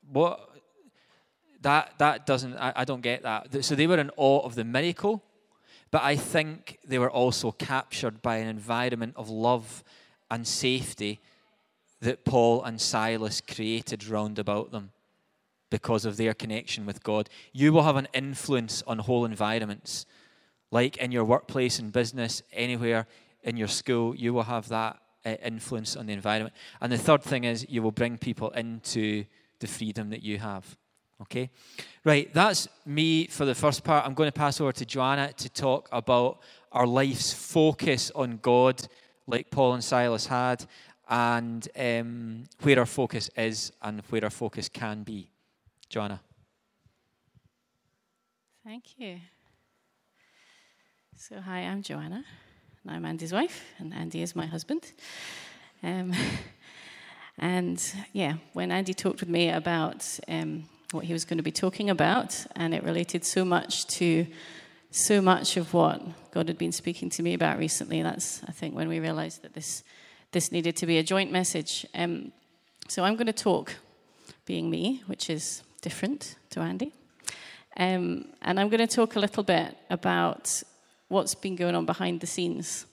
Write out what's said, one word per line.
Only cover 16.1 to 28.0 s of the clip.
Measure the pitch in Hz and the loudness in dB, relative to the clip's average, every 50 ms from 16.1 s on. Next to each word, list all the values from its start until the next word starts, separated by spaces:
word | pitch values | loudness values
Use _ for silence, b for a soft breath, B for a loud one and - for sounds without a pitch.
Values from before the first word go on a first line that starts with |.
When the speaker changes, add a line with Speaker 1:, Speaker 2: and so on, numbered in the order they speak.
| 101 | -2
Speaker 1:
their | 104 113 113 110 | 0 0 0 0
connection | _ - 113 107 113 - - - - 104 | _ -4 -6 -6 -6 -6 -6 -8 -6 -6
with | 101 98 - | -8 -8 -8
God. | _ - 107 107 104 - B B B B | _ -2 0 0 0 -2 B B B B
You | B 131 143 151 | B 4 6 8
will | 156 165 | 10 10
have | 147 160 143 | 8 8 6
an | 135 135 - | 4 2 0
influence | - 131 135 139 135 - - - 139 127 117 110 - - - | -2 -2 -2 -2 -8 -8 -2 0 2 2 2 0 -6 -8 -4
on | - 117 110 | -4 -4 -4
whole | 104 110 127 120 120 | 0 2 2 2 2
environments, | 117 110 98 107 107 110 117 110 104 104 107 _ - - - - b b b b b b b b b b b b _ | 0 0 -2 0 0 0 0 -2 -4 -8 -10 _ -10 -10 -10 -10 b b b b b b b b b b b b _
like | - 117 123 135 - - | 2 4 4 4 0 -4
in | 127 123 | -4 -2
your | 123 120 113 | 0 0 4
workplace | 107 120 143 - - - 139 127 123 120 - | 4 4 4 2 -2 -2 0 0 0 0 -2
and | 120 107 | -6 -2
business, | 104 123 120 117 127 127 117 117 - - - _ | 0 0 0 0 -2 -4 -4 -4 -4 -8 -10 _
anywhere | - 101 117 123 123 117 120 117 117 113 110 b b b b b b b | -6 -4 -2 -2 -2 0 0 2 2 2 0 b b b b b b b
in | _ 120 113 | _ -6 -4
your | 117 110 | -2 -2
school, | 101 - - - - 127 117 117 113 - | -2 -2 -4 0 0 2 2 2 0 -2
you | - 117 117 | -2 -2 0
will | 123 120 113 | 0 0 0
have | 110 123 117 110 113 | 0 -4 -6 -4 -4
that, | 113 110 113 110 110 - _ _ _ _ _ | -2 -2 -2 -2 -6 -8 _ _ _ _ _
uh, | 113 110 - - | -8 -8 -6 -6
influence | 120 113 113 - - 131 113 110 117 - | -8 -8 -8 -8 -6 -6 -6 -6 -6 -8
on | - 120 | -8 -6
the | 107 | -6
environment. | 104 98 98 104 107 110 110 110 B B B B B B | -6 -4 0 0 0 0 0 -4 B B B B B B
And | - 123 | -2 -2
the | 123 113 | 0 2
third | - - 156 139 - | 6 6 6 6 6
thing | - 143 127 | 0 -2 0
is | 120 120 117 113 127 - | 0 0 -2 -2 -6 -4
you | 127 117 | -4 0
will | 113 113 | 0 0
bring | 107 - | 2 2